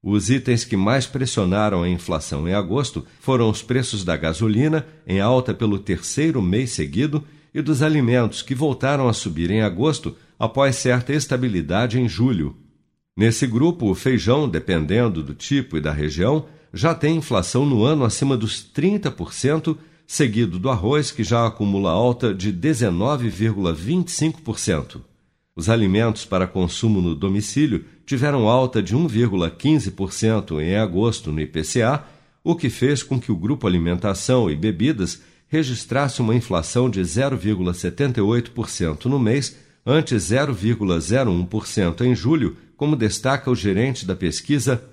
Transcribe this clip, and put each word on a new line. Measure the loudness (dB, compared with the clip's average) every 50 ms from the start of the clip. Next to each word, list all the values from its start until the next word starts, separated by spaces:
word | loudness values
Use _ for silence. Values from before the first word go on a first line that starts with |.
Os | -2 2 0 0 2 2
itens | 0 0 2 0 0 0
que | 0 0 0
mais | 0 2 2 2 0 0
pressionaram | -2 -4 -4 -4 -2 0 0 0 2 2 2 2 2 2 0
a | 0 0
inflação | -2 -2 -2 -4 -4 -4 -4 -4 -6 -4 -2
em | 0
agosto | 0 -2 -2 -2 -2 -2 -2 -4 -6 -10 -12 -12 -20 _
foram | -2 0 2 4 4 2
os | 2 -2
preços | -4 -2 -2 -2 -2 -2 -4 -4 -2
da | -2 -2
gasolina, | -2 -2 -4 -2 0 0 2 2 2 2 2 0 0 -4 -6 -18 -20 _
em | -2 0 2
alta | 2 4 2 2 2 0 -4
pelo | -2 0 0 0 -2
terceiro | -2 -4 -4 -4 -4 -6 -4 0 0 0 0 0
mês | 0 2 0 0 0 -2
seguido, | -4 -6 -6 -4 -2 -2 -2 0 -2 -4 -6 -6 -20 -20 _ _ _
e | -4
dos | -2 0 0 2
alimentos, | 2 2 2 2 2 4 4 2 2 0 -2 -6
que | -8 -6 -4
voltaram | -2 0 -2 0 0 0 0 0 2 2 0
a | 0
subir | 0 -4 -6 -4 -2 -2 0
em | 2 2
agosto, | 0 0 0 0 0 0 0 -2 -6 -10 -10 -10 _ _ _ _
após | -4 -2 0 2 2 2 2
certa | 0 0 2 2 2 0 0 -2
estabilidade | -2 -2 -2 -2 -2 0 0 0 -2 -2 0 0 0 0 0 0 0
em | 0
julho. | 0 0 2 2 2 2 0 -2 -4 -6 -10 -20 -20 _ _ _ _ _ _ _ _ _
Nesse | 2 2 2 4 2 0
grupo, | 0 2 2 2 2 2 2 0 0
o | 0
feijão, | 0 0 0 2 2 2 2 2 2 2
dependendo | 0 -2 -2 -2 0 0 0 0 2 2 2 2 2 0 -4
do | -6 -8 -10
tipo | -12 -4 -2 -2 -2 -2 -2 -6 -4
e |
da | -2 -2
região, | -2 -2 -2 -4 -2 0 2 2 2 0 -2 -6 -18 -20 _ _ -6
já | 0 0 0 0
tem | 2 0 0 0
inflação | 0 -2 0 -2 -2 -2 0 0 0 2
no | 2 2 4 4
ano | 4 4 2 2
acima | 0 0 0 0 0 0
dos | 0 -2 -4 -6 -10
trinta | -12 -8 _ 0 0 2 0 0 -2 -4
por | -6 -6 -10 -10
cento, | -8 -2 0 0 0 2 0 -2 -4 -4 -8 -20 _ _ _
seguido | _ 0 0 2 2 4 0 0 0 -2 -2
do | -2 -2
arroz, | -2 0 2 2 2 2 0 -2
que | -4 -4 -2
já | 0 2 2 2
acumula | 0 0 0 0 0 2 2 2 2
alta | 2 4 2 2 2 2 0 -2 -2
de | 0 -2 -2
dezenove | -2 0 0 0 2 2 2 0 2 0 0 0 0 0 -2 -4
vírgula | -2 0 0 0 0 0 -2 -2
vinte | -2 -2 -4 -2 0 -2 -2 -2
e |
cinco | -2 -2 -2 -2 -2 -4
por | -8 -8 -6 -4
cento. | -2 -2 -2 -2 -2 -8 -14 -20 -20 _ _ _ _ _ _ _ _ _ _
Os | -4 0 2
alimentos | 2 4 4 4 4 4 2 2 0 -2 -6
para | -4 -2 -2 -2
consumo | 0 0 -2 -2 -2 -2 -2 0 2 2 2
no | 2 0 -2
domicílio | -2 -2 -2 0 -2 -2 -2 0 0 2 2 0 -2 -4 -8 -20 _ _
tiveram | -6 -2 0 0 0 2 2 4
alta | 4 4 4 2 2 0 -2
de | 0 2 0
um | 0 2
vírgula | 2 2 2 2 2 2 0 -2 -2
quinze | -4 -2 2 2 2 4 2 -2
por | -4 -4 -6 -6
cento | -4 -2 0 2 2 0 -2 -4 -4 -2
em | 0 0 0
agosto | 0 0 0 0 0 2 2 0 -2 -6 -4
no | -4 -4
I | -4
P | -4 -4 -6 -4
C | -2 0 0
A, | 2 2 0 -2 -6 -12 -20 _ _ _ _ _ _
o | -2 -2
que | 0 0 -4
fez | 0 2 2 2 2 0
com | -2 -2 -4 -4
que | -2 -2
o | -4
grupo | -2 0 -2 -2 0 0
alimentação | 0 2 2 2 0 -2 0 -2 -2 -2 -2 0 2 2 2 2 2
e | 0
bebidas | 0 -2 -2 0 0 0 0 0 0 -2 -4 -4 -10 -16 -20 _ _ _ _
registrasse | -2 -2 -2 -2 -4 -6 -6 -4 -2 -2 0 -2 -2 0
uma | 0 2 2
inflação | 2 0 0 -2 -2 -2 0 0 0 0 2
de | 0 -2
zero | -2 -2 0 0 0 0 -2
vírgula | -2 0 0 0 0 0 -2
setenta | -2 -2 -4 -6 -2 0 -2 0 2 2
e |
oito | 2 2 2 2 0 -4
por | -8 -8 -8 -6
cento | -4 -2 -2 -2 -2 -2 -2 -2
no | 0 2
mês, | 2 2 2 2 0 -4 -10 -16 -20 _ _ _ _
antes | 2 2 2 2 2 -2 -2 0
zero | 0 0 0 2 0
vírgula | -2 -2 0 0 0 0 2 2 2 0
zero | 0 0 0 0 2 2
um | 0 0 0
por | -2 -4 -6 -6
cento | -4 -2 0 0 0 0 0 2
em | 2 2
julho, | 2 2 2 2 2 2 -2 -4 -6 -20 -20 _
como | _ 0 0 0
destaca | 2 0 -2 -2 -2 -2 -2 -2 0 0 -2
o | -2
gerente | 0 0 0 2 2 0 0 -2 -6 -4
da | -6 -4
pesquisa | -2 -2 -2 -2 -4 -2 0 0 0 2 0 0 -2 -4 -12